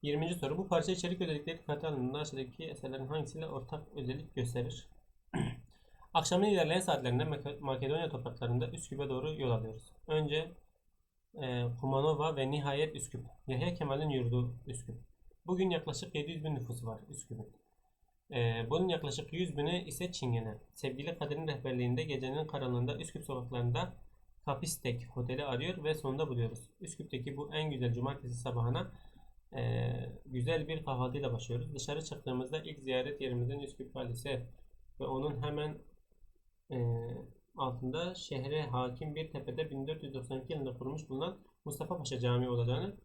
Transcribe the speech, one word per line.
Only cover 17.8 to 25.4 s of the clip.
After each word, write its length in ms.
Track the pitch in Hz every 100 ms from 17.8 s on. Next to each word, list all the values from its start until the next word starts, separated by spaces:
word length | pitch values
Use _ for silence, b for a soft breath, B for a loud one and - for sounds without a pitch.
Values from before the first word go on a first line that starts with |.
| _ _ _ _ _
E, 400 | 127 117 113 117
bunun 180 | 156 185
yaklaşık 440 | 170 - - 156
yüz 240 | 165 180 143
bini 280 | 147 175
ise 280 | - 123 180
Çingene. 460 | - 127 117 113 107 -
Sevgili 440 | - 139 127 147 170
Kadir'in 300 | 147 147 160
rehberliğinde 540 | 143 143 123 123 123
gecenin 440 | - 135 127 139 151
karanlığında 520 | 143 131 123 123 110
Üsküp 260 | - -
sokaklarında 720 | - 131 123 123 120 131 180 - b b b -
Kapistek 720 | - 135 165 - 127 120 - -
Oteli 280 | 120 131